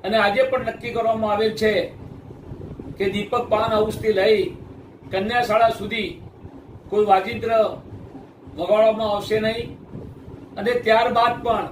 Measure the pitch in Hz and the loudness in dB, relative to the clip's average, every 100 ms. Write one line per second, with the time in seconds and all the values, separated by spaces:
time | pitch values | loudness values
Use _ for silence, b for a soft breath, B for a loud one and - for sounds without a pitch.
0 | 190 220 202 226 262 254 226 220 240 233 | 0 2 2 2 2 0 -2 -6 -6 -2
1 | 220 220 214 208 220 214 214 190 - - | 0 0 0 2 0 2 0 0 -2 -8
2 | - - - - - - - - - - | -16 -18 -18 -18 -16 -14 -14 -14 -14 -4
3 | 190 208 202 247 - 214 220 214 214 - | -2 -2 -2 -2 0 0 2 2 0 0
4 | 220 196 208 214 - - - - - - | 0 4 4 4 2 -6 -16 -18 -20 -20
5 | - 190 208 247 240 220 226 220 208 226 | -6 -4 0 0 2 4 4 2 -6 -4
6 | 185 - - - - - - - - 208 | -6 -8 -18 -18 -20 -20 -20 -20 -4 0
7 | 208 190 202 226 220 226 208 - - - | 4 4 4 -6 0 4 2 0 -14 -16
8 | - - - - - - 170 214 220 214 | -16 -18 -20 -20 -18 -8 2 6 6 4
9 | 214 202 202 214 220 226 233 - - - | 0 -2 0 0 0 -2 -8 -12 -16 -16
10 | - - - - - - 208 - 220 220 | -14 -16 -18 -18 -14 -4 -2 0 4 4
11 | 233 233 240 - 233 220 - | 4 4 2 0 0 -2 -2